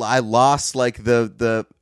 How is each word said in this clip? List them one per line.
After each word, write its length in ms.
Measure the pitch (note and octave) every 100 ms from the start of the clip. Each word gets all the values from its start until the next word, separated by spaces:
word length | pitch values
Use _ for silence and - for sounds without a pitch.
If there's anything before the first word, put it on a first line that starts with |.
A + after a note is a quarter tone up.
I 180 | A2 C3
lost, 560 | A2 A#2 C3 C#3+ - B2+
like, 220 | B2 A#2 A2
the, 260 | A#2+ A2+
the, 320 | - A#2 A2+ - _